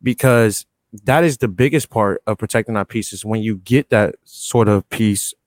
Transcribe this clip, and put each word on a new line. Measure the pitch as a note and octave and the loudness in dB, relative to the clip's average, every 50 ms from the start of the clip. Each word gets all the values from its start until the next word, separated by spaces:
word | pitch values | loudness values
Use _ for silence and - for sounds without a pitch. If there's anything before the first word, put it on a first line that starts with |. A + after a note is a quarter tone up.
| - | -4
because | B2+ A#2+ - - C3 B2 A#2 A2+ A2 G2+ - - _ _ _ _ _ - G#2+ - | -4 -2 0 2 4 4 4 4 2 0 -4 -8 _ _ _ _ _ -20 -8 -2
that | G2+ C3 D#3 E3+ | 0 2 2 2
is | E3 C3+ - | 2 0 -2
the | - A2+ | -4 -4
biggest | F#2 F2 B2+ C#3+ C#3+ D3+ - - | -2 0 0 2 0 0 -2 -2
part | - A2+ G#2+ G2+ F#2+ - - | -2 0 0 0 0 -2 -4
of | - G#2+ - | -4 -4 -4
protecting | - - - A#2 G#2+ - A2+ | -4 -2 -2 -2 -2 -2 -2
our | G#2 G2 | -4 -4
peace | - - A2+ G2+ - - | -4 -4 -6 -6 -6 -10
is | F#2+ - | -12 -8
when | G#2+ A2 A2 G#2+ | -6 -4 -4 -2
you | A2+ G#2+ F#2+ | -4 -4 -6
get | F#2 - A#2+ C#3 C#3 - | -2 0 0 0 2 2
that | B2+ G#2+ G#2 D#2+ - - _ | 2 2 2 2 -2 -6 _
sort | _ - - - - - A#2+ A2+ G#2 | _ -20 -16 -8 -2 0 2 4 4
of | G#2 G2 - _ | 4 2 0 _
peace, | - - A2+ G#2+ G2+ G2+ - - - _ _ | -4 -2 0 0 0 0 -4 -8 -10 _ _